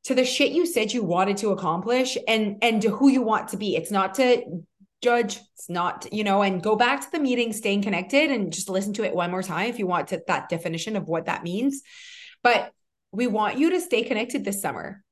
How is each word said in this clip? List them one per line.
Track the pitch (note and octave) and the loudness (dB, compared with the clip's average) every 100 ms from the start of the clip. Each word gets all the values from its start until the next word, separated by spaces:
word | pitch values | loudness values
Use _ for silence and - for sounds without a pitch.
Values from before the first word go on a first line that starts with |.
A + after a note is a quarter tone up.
| - | 2
to | B3 | 2
the | B3 | 2
shit | - C#4 | 2 2
you | D4 E4+ | 2 0
said | A#3 G#3+ | 0 0
you | A#3+ | -2
wanted | F#3 F3 G3 G3+ | 0 2 2 0
to | G#3+ | -2
accomplish | F#3+ F3+ E3+ G#3 B3 B3+ - - | 0 0 -2 0 0 0 -2 0
and, | A3 G#3 G3+ | 0 0 0
and | A#3 A3 | 2 2
to | A3 | 0
who | - C#4 | 6 6
you | C4 | 6
want | A3 G#3+ - | 2 0 -2
to | G3+ | -4
be. | G3 - | -2 -2
It's | E3 | 0
not | G3+ F#3+ A3+ | 0 0 2
to | B3+ A#3+ - E3+ - _ _ _ | 4 4 2 -12 -12 _ _ _
judge, | A#3+ A#3+ G#3 - - - | 2 2 0 -4 -16 -20
it's | - | -8
not, | F3 F3 - - | -2 -2 -4 -8
you | G#3+ | -4
know, | G#3 G3 | 2 4
and | G3 F#3 | 2 2
go | G#3 G#3+ | 0 4
back | A#3+ C4+ | 4 2
to | - | -4
the | E4+ | -2
meeting, | C4+ A#3+ A#3 | 0 2 0
staying | G#3+ G3+ G3+ | -2 0 0
connected, | G#3 F3+ F#3 C#4 D4+ | 0 -2 2 2 4
and | B3 F3+ | 0 -2
just | D#3+ - | -6 -4
listen | F#3+ G3+ | -2 -2
to | G#3+ | -4
it | G#3+ | -2
one | F3 F3 | -2 -2
more | F#3 | -4
time | F3+ E3 A3 | -4 -4 -4
if | A#3 | -2
you | F#3 | -2
want | F3 - | -2 -2
to, | E3+ - | -6 -2
that | - - | -2 -2
definition | E3 F3 E3 A3 G#3+ | -6 -4 -6 -4 -6
of | D#3 | -2
what | E3 E3 | -4 -2
that | E3+ | -6
means. | F3 F#3+ C4+ C#4 - - - - - - | -4 -2 -2 -4 -14 -20 -20 -20 -20 0
But | A#3+ A3+ - _ _ _ _ | 2 4 0 _ _ _ _
we | G3 B3 | -4 -2
want | G3 G#3 B3+ | 0 -2 2
you | D#4+ | 2
to | F#4 | 2
stay | F4 A3+ | 0 -2
connected | A#3 G#3+ A#3+ - | 0 -4 -2 -4
this | - G3 | -4 -4
summer. | D#3 A2 D#2+ - _ | -6 -6 -10 -14 _